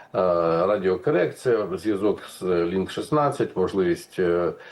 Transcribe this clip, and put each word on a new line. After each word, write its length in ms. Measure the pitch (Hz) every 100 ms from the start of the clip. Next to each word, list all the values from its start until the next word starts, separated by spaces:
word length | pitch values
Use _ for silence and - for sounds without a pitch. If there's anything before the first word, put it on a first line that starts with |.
| - - 92 85 82 82 95
радіокорекція, 1040 | 104 92 92 147 170 143 - 131 110 92
зв'язок 480 | 92 107 98 104 87
з 200 | - -
Link 460 | 92 87 85 95 92
шістнадцять, 680 | - - 151 143 139 110 -
можливість, 640 | 92 98 87 82 - -
е, 340 | 87 87 85 - -